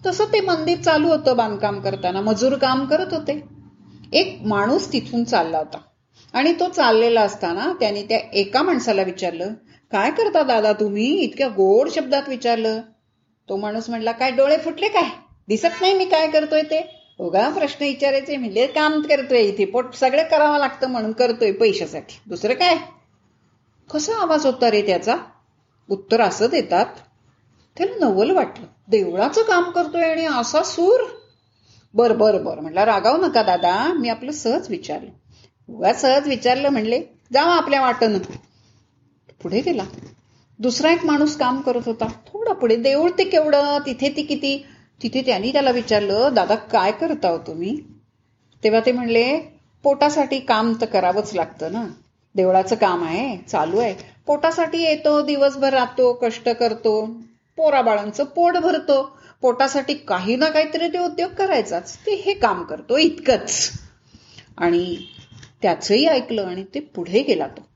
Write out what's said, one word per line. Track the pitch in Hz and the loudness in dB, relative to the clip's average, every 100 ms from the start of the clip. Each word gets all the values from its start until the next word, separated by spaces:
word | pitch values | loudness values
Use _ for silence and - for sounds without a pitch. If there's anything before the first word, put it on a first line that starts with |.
| 381 | -4
तसं | 359 415 | -2 0
ते | 427 | 0
मंदिर | 381 339 311 349 | 0 0 0 0
चालू | 349 311 330 | 2 2 4
होतं. | 311 285 240 | 2 2 2
बांधकाम | 220 202 208 202 | 0 -2 -4 -4
करताना | 196 190 180 190 | -6 -4 -4 -2
मजूर | 208 208 254 262 | 0 2 2 2
काम | 269 262 277 | 2 0 0
करत | 302 370 | 0 0
होते. | 330 302 294 - - - _ - - - | -6 -6 -8 -10 -20 -20 _ -20 -20 -2
एक | 311 381 - | 0 0 -4
माणूस | 214 202 202 302 - | -4 -2 0 0 -2
तिथून | 269 - 233 | -6 -4 -4
चालला | 233 208 165 160 | -2 0 0 -4
होता | 156 - _ _ _ _ _ | -6 -12 _ _ _ _ _
आणि | 240 294 | -2 0
तो | 339 359 | 0 -2
चाललेला | 349 262 220 233 233 | 0 2 4 4 2
असताना | 208 - 175 175 269 359 | 0 -2 -6 -4 -6 -2
त्याने | 214 202 | -4 -4
त्या | 196 220 - | -4 -4 -2
एका | 202 196 277 | -4 -2 0
माणसाला | 339 285 233 196 | 0 0 0 0
विचारलं, | 185 180 180 165 185 220 _ _ _ | -2 -4 -6 -6 -10 -10 _ _ _
"काय | 202 226 | -2 -2
करता | 339 427 320 | 0 0 0
दादा | 269 226 214 | 2 2 2
तुम्ही?" | 208 214 202 233 381 | 0 -2 0 0 0
इतक्या | 254 - 269 | -2 -2 -4
गोड | 196 190 214 302 | 2 4 4 2
शब्दात | 320 262 277 277 | -2 0 -2 -2
विचारलं. | 254 240 226 220 220 226 _ _ _ _ _ _ | -6 -2 0 -2 -4 -8 _ _ _ _ _ _
तो | 196 | -8
माणूस | 208 214 226 | -6 -8 -8
म्हटला, | 233 220 | -6 -4
"काय | 226 262 | -2 -2
डोळे | 240 277 311 | 2 2 2
फुटले | 320 - 403 | 0 -4 0
काय? | 392 269 - _ _ - | 0 -2 -6 _ _ -4
दिसत | 220 339 339 | 0 0 0
नाही | 381 | 2
मी | 381 370 | 2 2
काय | 320 311 | 2 4
करतोय | 311 311 311 | 2 2 0
ते? | 302 311 320 - _ _ | 0 -4 -6 -16 _ _
उगा | 175 175 240 | -2 0 0
प्रश्न | 349 285 - 285 | 0 -4 -2 -4
विचारायचे, | 269 277 269 269 285 | 0 0 0 -2 -6
म्हणजे | 233 196 262 | -4 0 0
काम | 311 302 311 | 2 0 0
करतोय | 302 285 262 247 | 0 0 2 2
इथे, | 208 202 190 | 2 2 -2
पोट | 240 247 | -2 -4
सगळं | - 262 277 | 0 2 2
करावं | 320 311 302 294 | 2 4 4 2
लागतं | 269 - 254 | 0 -2 -4
म्हणून | 254 220 | -4 -6
करतोय | 220 247 233 220 | 0 0 2 0
पैशासाठी, | 196 220 190 160 156 - - - | 2 2 2 -6 -10 -14 -20 -14
दुसरं | 170 208 | -6 -4
काय?" | 254 359 330 - - _ _ _ _ _ _ _ _ _ | 0 2 2 -2 -20 _ _ _ _ _ _ _ _ _
कसा | 302 302 440 | -6 -4 -2
आवाज | 349 311 285 | 0 2 0
होता | 254 240 | 2 2
रे | 208 | 2
त्याचा? | 202 180 214 302 - _ _ _ _ _ _ | 0 -2 0 -4 -6 _ _ _ _ _ _
उत्तर | 196 - 226 | -8 0 2
असं | 208 - 226 | 2 0 0
देतात, | 320 180 175 220 - _ _ _ _ _ _ _ - | 0 0 0 0 -6 _ _ _ _ _ _ _ -6
त्याला | 381 480 285 | -6 0 0
नवल | 190 240 | 2 2
वाटलं, | 381 233 - - _ - | 2 0 -6 -20 _ 0
देवळाचं | 214 180 175 240 427 | 0 2 0 0 2
काम | 440 359 | 2 2
करतोय | 349 349 320 339 | 2 -2 -2 0
आणि | 330 320 320 | 0 0 -2
असा | 262 233 302 | -2 0 -2
सूर. | - - 349 494 440 - _ _ _ _ _ _ _ | -2 0 4 4 2 -10 _ _ _ _ _ _ _
"बर, | 208 233 | 0 2
बर, | 226 214 196 | 4 4 2
बर," | 160 151 | -2 -8
म्हटलं, | 156 170 | -6 0
"रागावू | 214 202 202 311 | 2 2 2 2
नका | 359 240 | 2 2
दादा, | 214 180 175 190 277 | 2 2 2 0 0
मी | 349 240 | -2 -2
आपलं | 226 254 | -4 -8
सहज | 302 226 285 - | -6 -2 -2 -4
विचारलं." | 185 - 156 - - _ _ _ _ - | -10 -8 -10 -10 -20 _ _ _ _ -20
"उगा | 220 185 | -2 0
सहज | - 269 269 285 | 2 4 2 2
विचारलं," | 262 247 254 277 | -2 0 2 2
म्हणले, | 262 220 247 339 _ _ | 0 0 -2 -4 _ _
"जावा | 254 330 | 2 4
आपल्या | 349 285 277 | 2 2 2
वाटेनं." | 262 233 220 202 - - _ _ _ _ _ _ _ _ _ _ | 2 2 2 0 -4 -16 _ _ _ _ _ _ _ _ _ _
पुढे | 175 196 | -4 -2
गेला. | 311 269 190 - - - _ _ _ _ | 0 -2 -4 -12 -20 -20 _ _ _ _
दुसरा | 233 233 311 | -2 0 2
एक | 339 349 | 2 2
माणूस | 294 302 - | 2 2 0
काम | 247 262 | -2 0
करत | 269 240 233 | -2 -2 -4
होता, | 226 220 | -6 -6
थोडा | - - 403 453 | -8 -14 -6 -4
पुढे. | 381 240 233 | 0 2 2
देऊळ | 254 277 339 359 | 4 2 2 2
ते | |
केवढं, | 381 349 302 285 285 294 285 | 2 2 4 2 2 0 -2
तिथे | 247 277 | -2 -2
ती | 294 | -2
किती. | 294 285 277 277 - - _ _ | -4 -4 -2 -4 -8 -20 _ _
तिथे | 233 - | -6 -2
त्यांनी | 180 196 226 | 0 0 0
त्याला | 285 269 | 2 2
विचारलं, | 247 233 214 202 202 269 | 0 0 0 2 2 2
"दादा | 240 180 220 | 2 2 -2
काय | - 220 185 | 0 0 0
करता | 208 330 302 185 | -2 -4 0 -2
हो | 165 | -2
तुम्ही?" | 165 160 180 294 - - _ _ _ _ _ _ | -6 -8 -6 -8 -10 -20 _ _ _ _ _ _
तेव्हा | 220 220 220 | 2 2 2
ते | |
म्हणले, | 247 233 233 240 311 - _ _ _ | 0 0 2 2 0 -4 _ _ _
"पोटासाठी | 285 277 294 302 269 269 | 0 4 2 2 0 -2
काम | 254 220 226 226 | 0 0 2 0
तर | 277 | 0
करावंच | 202 180 190 208 190 | 0 2 0 -2 -4
लागतं | 160 - 160 | -6 -6 -8
ना, | 202 214 - _ _ _ 190 | -6 -8 -12 _ _ _ 0
देवळाचं | 185 190 190 220 | 2 2 2 0
काम | 196 175 | 2 0
आहे, | 170 170 262 196 | -2 -4 -4 -8
चालू | - 185 156 190 | -6 -2 0 0
आहे. | 240 185 - _ - | -2 -4 -14 _ -2
पोटासाठी | 294 320 330 320 330 | 0 0 0 -2 0
येतो, | 330 302 302 294 | 0 2 2 2
दिवसभर | 285 285 277 269 269 | 0 2 2 2 0
राहतो, | 262 247 247 247 | 2 0 2 2
कष्ट | 240 240 226 - | 2 -2 -2 -4
करतो, | 233 233 220 226 214 220 226 - _ _ - | 0 0 0 0 0 -2 -10 -18 _ _ 0
पोराबाळांचं | 311 277 233 208 208 208 | 2 4 2 0 -2 -4
पोट | 277 - 349 | -4 2 2
भरतो, | 359 339 311 - 277 269 - - _ | 4 0 0 2 0 0 -12 -20 _
पोटासाठी | 262 240 269 277 269 | 0 2 0 0 -4
काही | 285 - 185 185 247 | -6 -4 -4 -2 0
ना | 311 | 2
काहीतरी | 311 311 320 339 | 2 0 -2 -2
ते | 349 | -2
उद्योग | 349 - 359 | -4 -4 -6
करायचाच, | - 392 294 208 170 - - | -2 0 0 -2 -6 -8 -10
ते | - 403 | -6 -4
हे | - | -2
काम | 403 226 180 | 0 0 0
करतो, | 170 151 - 262 | -6 -12 -2 2
इतकंच." | 320 - - 233 - - - - - _ _ - _ - _ - | 2 2 2 2 0 -4 -4 -6 -18 _ _ -20 _ -20 _ -4
आणि | 175 170 180 170 - - - - - _ | 0 0 -2 -8 -12 -20 -20 -20 -20 _
त्याचंही | 202 170 - 208 311 | 0 0 2 2 4
ऐकलं | 277 233 226 | 2 0 -6
आणि | 185 180 | -4 -8
ते | 190 277 | -10 -12
पुढे | 302 - 170 196 | -12 -12 -2 0
गेला | 285 180 139 | 2 -2 -2
तो. | - - | -10 -20